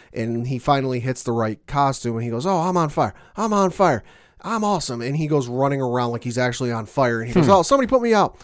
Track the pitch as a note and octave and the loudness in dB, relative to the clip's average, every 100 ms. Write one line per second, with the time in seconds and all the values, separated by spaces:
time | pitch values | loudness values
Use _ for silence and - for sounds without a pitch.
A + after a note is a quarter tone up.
0 | - - A2+ A#2+ B2 B2+ D3 C#3 C3+ B2+ | -14 -8 -4 -4 -4 -4 0 0 0 -4
1 | B2+ C3 B2 A#2 A2 G#2+ - C#3+ C#3 B2+ | -4 -4 -2 -2 -2 -4 -6 0 0 0
2 | A#2+ A2+ A#2 A2+ F3 F3+ F3+ F3+ D3+ E3 | -4 -4 -4 -4 -2 0 0 0 0 0
3 | A#2 - - - A3 G3+ F#3+ F#3 F3+ A#2 | -2 -2 -16 -6 0 2 2 2 2 2
4 | - - _ _ F#3+ A3+ G#3 F3+ C#3+ A#2+ | -4 -20 _ _ -6 -2 0 0 -2 -6
5 | A#2+ D3+ D3+ D3+ A#2+ B2 C#3 C#3 B2+ B2 | -4 -2 0 0 0 0 0 0 0 0
6 | A#2+ A#2 B2+ A#2 B2 A#2+ B2 A2+ G#2+ - | -2 -4 -4 -2 -2 -2 -4 -4 -4 0
7 | B2 A2+ A2+ F#3 C#3+ G3 E3 C#4 B3 C4 | 0 0 0 2 6 4 4 2 2 2
8 | A#3 G#3+ D#3+ - | 2 2 2 -2